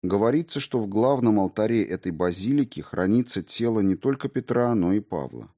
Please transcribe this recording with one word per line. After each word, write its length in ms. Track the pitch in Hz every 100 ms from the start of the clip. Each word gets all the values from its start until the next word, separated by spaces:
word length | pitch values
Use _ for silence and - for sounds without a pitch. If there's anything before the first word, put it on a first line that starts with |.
говорится, 580 | 90 98 110 143 165 143
что 180 | 127 123
в 100 | 104
главном 500 | 101 123 139 120 107
алтаре 420 | 95 - 110 117
этой 300 | 98 92 -
базилики 680 | 80 90 87 98 143 127 -
хранится 640 | 73 - 92 113 123 -
тело 380 | 87 - 117 110
не 160 | 98 92
только 340 | 131 139 139
Петра, 440 | 131 120 120 120
но 200 | 113 87
и 60 | 101
Павла. 520 | 107 87 65 62 52